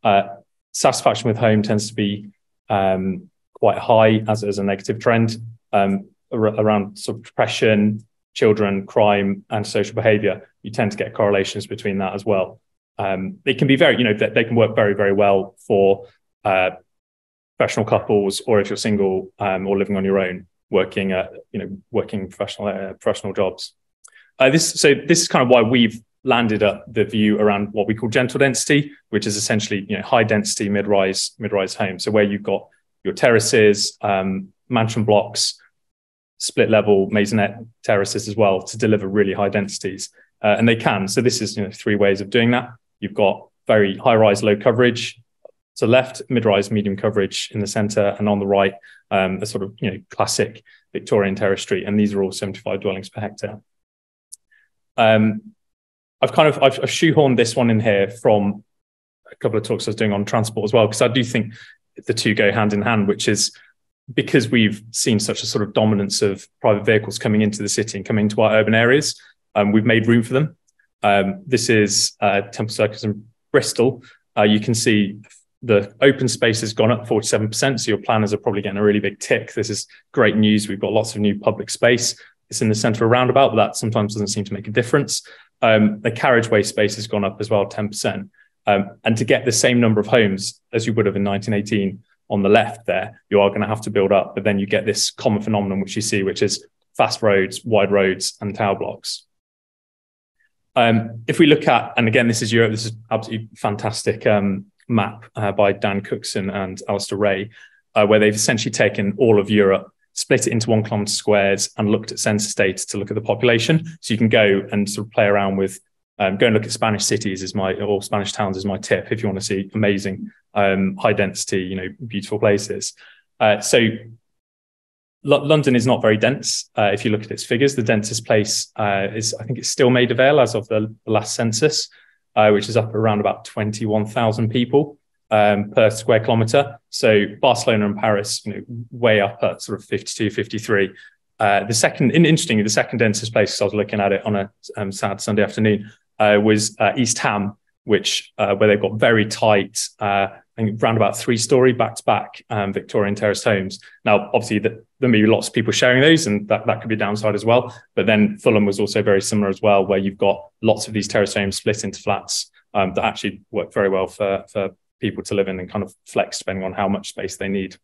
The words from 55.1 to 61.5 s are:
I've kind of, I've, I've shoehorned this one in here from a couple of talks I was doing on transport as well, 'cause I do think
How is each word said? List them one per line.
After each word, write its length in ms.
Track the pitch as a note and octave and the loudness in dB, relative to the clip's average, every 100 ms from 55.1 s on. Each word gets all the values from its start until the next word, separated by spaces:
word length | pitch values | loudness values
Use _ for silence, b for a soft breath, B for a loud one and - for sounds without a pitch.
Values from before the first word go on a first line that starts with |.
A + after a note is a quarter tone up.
| A2 G#2+ G#2+ - _ _ _ _ _ _ _ | 6 2 -2 -12 _ _ _ _ _ _ _
I've 120 | C3 | 0
kind 160 | - D#3 | 4 2
of, 140 | C3 | 4
I've, 160 | C3+ - | 2 2
I've 120 | C3 | -6
shoehorned 460 | - E3 D3 C#3 A#2+ | 0 2 4 4 2
this 200 | A#2 C3+ | 0 2
one 140 | A#2+ | 2
in 100 | A2 | 2
here 280 | A2 G2+ G2 | 2 2 0
from 540 | - B2 G#2 G2+ G2+ _ _ _ _ _ _ _ | 0 2 2 0 -4 _ _ _ _ _ _ _
a 60 | |
couple 240 | - A2+ A2 | -6 -2 -2
of 60 | |
talks 240 | G#2+ G#2 - | -4 -4 -4
I 20 | |
was 60 | G#2+ | -2
doing 160 | G#2+ | -2
on 120 | G2+ | -2
transport 400 | G2+ A#2+ A2 A2 | -2 -2 -2 -4
as 80 | G#2+ | 0
well, 140 | A#2+ A2 | 2 2
'cause 160 | - | 2
I 60 | B2 | 0
do 160 | B2+ | 0
think 300 | A2+ A#2+ - | -2 -2 -4